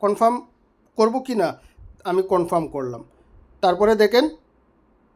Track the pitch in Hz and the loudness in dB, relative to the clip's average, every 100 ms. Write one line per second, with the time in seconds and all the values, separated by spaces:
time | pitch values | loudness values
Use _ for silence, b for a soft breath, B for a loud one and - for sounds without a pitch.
0 | 202 202 226 247 - _ _ _ _ - | -4 2 0 0 -8 _ _ _ _ 0
1 | 220 254 262 233 165 127 b b - - | 0 0 -4 -2 -2 -4 b b -20 -14
2 | 196 180 190 185 170 175 151 143 127 120 | -6 -4 0 0 0 -2 -4 -8 -10 -10
3 | - _ _ - _ - 185 180 208 214 | -16 _ _ -20 _ -4 -2 2 2 4
4 | 208 233 311 - _ _ _ _ _ _ | 4 2 0 -4 _ _ _ _ _ _
5 | _ | _